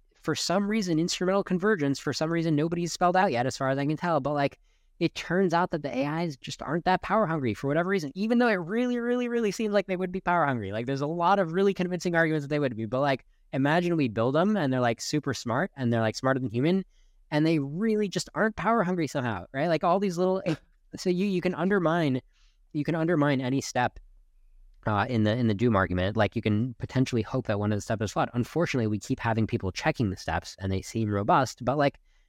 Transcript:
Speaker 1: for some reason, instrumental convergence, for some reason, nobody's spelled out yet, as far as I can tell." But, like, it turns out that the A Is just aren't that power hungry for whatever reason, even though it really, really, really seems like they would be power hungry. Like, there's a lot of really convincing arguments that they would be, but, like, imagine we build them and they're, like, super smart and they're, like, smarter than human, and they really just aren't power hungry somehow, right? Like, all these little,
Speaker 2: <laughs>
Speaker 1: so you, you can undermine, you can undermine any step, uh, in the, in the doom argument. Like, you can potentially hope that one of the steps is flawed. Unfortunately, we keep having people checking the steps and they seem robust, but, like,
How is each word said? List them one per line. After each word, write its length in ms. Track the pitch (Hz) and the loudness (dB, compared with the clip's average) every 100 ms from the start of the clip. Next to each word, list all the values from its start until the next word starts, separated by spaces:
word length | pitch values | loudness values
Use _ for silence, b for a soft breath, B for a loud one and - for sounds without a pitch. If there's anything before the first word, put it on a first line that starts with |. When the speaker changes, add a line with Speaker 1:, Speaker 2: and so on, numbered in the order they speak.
| _ _ | _ _
Speaker 1:
for 100 | - | -4
some 340 | 147 - 180 202 | -2 0 0 0
reason, 300 | 220 185 156 | 0 0 0
instrumental 460 | 175 - 180 196 | 0 0 0 0
convergence, 560 | - 185 202 202 143 139 | 0 0 0 2 0 0
for 140 | 151 | -4
some 200 | 139 160 | -2 -2
reason, 220 | 170 165 | 0 2
nobody's 360 | 147 165 170 170 | 2 0 -2 -4
spelled 240 | - 180 | 0 2
out 160 | 185 190 | 4 2
yet, 140 | 117 | 2
as 100 | 127 | 0
far 140 | - 135 | 0 -2
as 80 | 135 | 0
I 80 | |
can 100 | 139 | 0
tell." 260 | 151 175 156 | 0 0 0
But, 120 | 135 | 0
like, 240 | 147 143 - _ _ _ - | 0 0 -2 _ _ _ -4
it 140 | 170 | -2
turns 400 | - - 175 190 | -2 -2 2 2
out 160 | 170 180 | 2 0
that 140 | 165 | -2
the 120 | 143 | -4
A 280 | 247 143 160 | -4 -2 -2
Is 140 | 170 139 | -4 -6
just 220 | - - | -12 -10
aren't 220 | - 165 | -4 -2
that 180 | 180 185 | 2 0
power 240 | - 208 180 | 2 0 2
hungry 260 | 147 127 | 0 -2
for 140 | 101 139 | -2 0
whatever 200 | 151 175 | 0 0
reason, 240 | 196 143 | -2 -2
even 240 | 185 220 240 | -4 0 4
though 80 | 240 | 4
it 80 | |
really, 420 | 190 165 226 247 240 | 2 -2 -2 0 -2
really, 300 | 233 247 240 | 0 -2 0
really 240 | 233 214 | 0 0
seems 200 | 185 220 | -2 0
like 140 | 202 | 2
they 100 | 190 | 0
would 160 | 180 185 | -2 -4
be 80 | 185 | -4
power 240 | 180 175 | 0 2
hungry. 280 | 143 123 98 | 2 0 -2
Like, 160 | 107 120 | -4 -4
there's 140 | 139 | -2
a 60 | 147 | -2
lot 300 | 170 170 202 | 0 2 2
of 160 | 165 | 2
really 180 | 175 202 | 2 2
convincing 440 | 185 180 180 180 | 2 -2 -2 0
arguments 300 | 170 165 156 | 2 2 0
that 40 | 139 | -2
they 80 | 147 | 0
would 180 | 139 | 0
be, 120 | 110 110 | -2 -4
but, 140 | 127 | 0
like, 220 | 143 139 - _ _ | 0 0 -6 _ _
imagine 420 | 143 139 165 175 | 0 2 2 2
we 120 | 165 131 | 0 0
build 260 | 107 117 | 0 2
them 240 | 147 190 214 | 2 2 2
and 160 | 143 | 0
they're, 80 | 127 | 2
like, 180 | 120 117 | 0 0
super 360 | - 151 143 | -4 -4 -2
smart 340 | 123 117 123 - - | -4 -2 -2 -2 -2
and 160 | 123 | 0
they're, 80 | 117 | 2
like, 140 | 110 | 0
smarter 240 | - 131 135 | 0 0 0
than 100 | 123 | -2
human, 340 | 113 151 190 - _ _ _ _ | -2 0 0 -4 _ _ _ _
and 160 | 151 | 0
they 140 | 160 160 | 2 2
really 500 | 139 160 226 214 208 | -2 -2 0 0 0
just 180 | 180 - | -4 -6
aren't 220 | 151 214 | -2 -2
power 260 | - 170 233 | 0 0 2
hungry 240 | 180 185 | 0 -2
somehow, 400 | 151 147 123 95 - | -2 -2 -2 -4 -6
right? 140 | 135 165 | -2 0
Like, 160 | 160 | 2
all 160 | 180 190 | 2 2
these 180 | 202 170 | 0 0
little, 240 | 185 190 | 0 0
Speaker 2:
<laughs> 520 | 185 151 _ _ _ - | -2 -4 _ _ _ -4
Speaker 1:
so 140 | 190 | -2
you, 160 | 180 202 | 0 0
you 140 | 180 | 0
can 120 | 175 | 0
undermine, 640 | 135 185 202 156 170 151 127 - _ _ _ _ | 0 2 2 2 2 2 0 -4 _ _ _ _
you 100 | 151 | -4
can 120 | 143 | -2
undermine 440 | 165 160 170 147 135 | 0 2 4 4 2
any 220 | 127 135 | 0 -2
step, 380 | - 127 120 - - - _ _ _ - - - 110 | -2 0 -2 -4 -16 -20 _ _ _ -20 -20 -8 -2
uh, 180 | 104 117 | 0 0
in 180 | 120 | 2
the, 120 | 107 117 | 2 2
in 80 | |
the 80 | 113 | 0
doom 220 | 98 120 | 2 2
argument. 420 | 101 90 90 92 110 | 4 2 0 0 0
Like, 180 | 101 | 0
you 60 | 117 | 0
can 320 | 107 104 127 117 | 0 0 -2 -6
potentially 420 | - 131 131 117 | -4 0 0 0
hope 240 | 107 131 | -2 -4
that 140 | 120 101 | -2 -2
one 120 | 104 | 0
of 60 | 104 | -2
the 40 | |
steps 200 | - 107 | -2 -4
is 120 | 107 | -2
flawed. 180 | - 143 | -2 -2
Unfortunately, 540 | 123 117 156 170 131 110 | -2 -2 -2 0 0 0
we 100 | 104 | -2
keep 220 | - 131 | -4 -2
having 260 | 117 113 | 0 0
people 260 | 107 113 95 | 0 -2 -4
checking 380 | - 156 - 107 | -2 -2 0 -2
the 80 | 92 | -2
steps 380 | - 82 - - | -4 -6 -6 -8
and 140 | 95 | -4
they 100 | 95 | -4
seem 300 | - 113 107 | -4 -4 -2
robust, 520 | 101 110 170 131 - | 0 2 2 0 -4
but, 140 | 120 147 | -2 0
like, 220 | 139 - _ _ | 0 -2 _ _